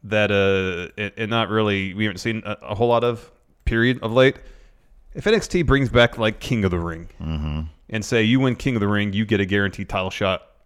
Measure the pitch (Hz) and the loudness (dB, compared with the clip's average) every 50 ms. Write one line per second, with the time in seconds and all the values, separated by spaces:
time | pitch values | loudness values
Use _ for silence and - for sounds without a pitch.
0 | - 101 107 107 104 101 104 98 98 98 95 95 95 92 90 85 90 - - - | -8 -2 0 2 2 4 4 4 4 4 2 2 0 -2 -4 -6 -8 -10 -8 -8
1 | 107 101 - - 110 104 117 117 110 92 107 110 107 104 101 98 95 98 87 101 | -8 -8 -6 -6 -6 -2 -2 -2 -2 0 0 0 2 2 0 0 -2 -4 -4 -4
2 | 110 107 90 92 - 120 110 110 - - 104 - - 62 104 95 120 120 117 117 | -4 -4 -4 -4 -6 -6 -6 -6 -6 -10 -10 -10 -10 -8 -4 -2 0 2 2 2
3 | 117 120 117 110 - - _ _ _ _ _ _ - - 117 113 117 123 127 120 | 2 0 -2 -4 -8 -16 _ _ _ _ _ _ -6 -2 0 2 2 2 0 0
4 | - 110 113 127 131 135 135 - - - - - - - _ _ _ _ - - | -2 0 4 4 4 4 4 0 -8 -20 -20 -20 -20 -20 _ _ _ _ -20 -20
5 | - - - - - 208 226 208 - - - 180 165 117 135 139 135 117 - 120 | -20 -20 -12 -6 0 2 2 2 0 0 -2 0 2 4 4 4 2 4 4 4
6 | 120 117 - 117 110 110 107 - - - 131 113 98 92 87 85 85 85 82 82 | 4 4 4 0 -2 -2 -2 -2 -4 -2 0 0 2 0 0 0 -2 -4 -6 -8
7 | 82 - - - 80 80 80 76 76 76 76 76 78 78 - _ _ - - 110 | -12 -16 -14 -10 -6 -4 -4 -2 -2 -4 -4 -4 -6 -8 -12 _ _ -8 -8 -8
8 | 104 - 123 117 110 110 123 131 135 131 120 - - 139 123 110 101 101 104 104 | -4 -2 0 2 2 4 4 2 2 0 0 -2 -2 -2 0 0 0 0 0 0
9 | 104 104 98 104 110 104 110 98 98 90 101 101 101 98 - - 98 - - 98 | 0 0 -2 -2 -2 0 2 0 2 2 2 2 0 0 -2 -6 -10 -6 -6 -6
10 | 92 92 - - 104 95 92 - - _ _ _ _ | -4 -6 -4 -2 -2 -2 -2 -2 -6 _ _ _ _